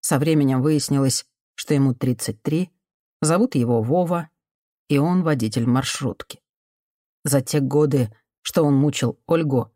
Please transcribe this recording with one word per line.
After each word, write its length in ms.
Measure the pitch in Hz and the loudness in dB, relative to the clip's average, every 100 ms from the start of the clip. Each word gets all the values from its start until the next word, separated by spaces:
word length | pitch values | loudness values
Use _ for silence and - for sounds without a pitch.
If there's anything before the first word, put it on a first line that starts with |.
Со 180 | - 143 | -2 -2
временем 440 | 151 156 139 131 | 2 2 2 2
выяснилось, 640 | 139 151 - 139 135 - - _ _ | 0 0 0 0 0 -2 -8 _ _
что 200 | - - | -16 -2
ему 200 | 147 139 | 0 2
тридцать 480 | 127 127 120 - 110 | 0 -4 -4 -6 -8
три, 280 | - 156 180 _ _ _ _ _ | -4 -4 -4 _ _ _ _ _
зовут 340 | 156 175 254 | -2 0 0
его 280 | 139 117 117 | 0 0 0
Вова, 480 | 113 165 175 175 160 _ _ _ _ _ _ | 0 0 0 -4 -6 _ _ _ _ _ _
и 100 | 143 | 0
он 240 | 151 180 | 2 2
водитель 440 | 165 147 113 123 117 | 0 0 0 -2 0
маршрутки. 720 | 123 127 - 131 - - - _ _ _ _ _ _ _ _ | 0 0 -4 -6 -6 -14 -20 _ _ _ _ _ _ _ _
За 180 | 143 139 | -2 -2
те 180 | 131 151 | 0 -2
годы, 540 | 135 143 151 135 113 - _ _ | 0 2 2 2 -2 -6 _ _
что 220 | - - | -4 0
он 100 | 147 | 2
мучил 460 | 139 143 135 123 - - | 4 2 0 -4 -4 -2
Ольгу 440 | 165 160 127 - | 0 2 -2 -2